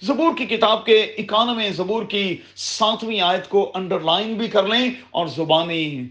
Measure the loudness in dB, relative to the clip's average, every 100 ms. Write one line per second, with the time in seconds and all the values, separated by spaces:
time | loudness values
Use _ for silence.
0 | -2 2 2 0 -4 2 2 2 6 4
1 | 4 -4 -2 0 0 0 -4 -4 -2 -2
2 | -2 -2 -2 -4 -10 -12 -8 0 0 0
3 | -4 0 2 0 2 2 2 -4 -4 -2
4 | 0 0 0 -4 0 2 2 2 0 -4
5 | -6 -4 -4 -4 2 2 2 -2 -4 -6
6 | -10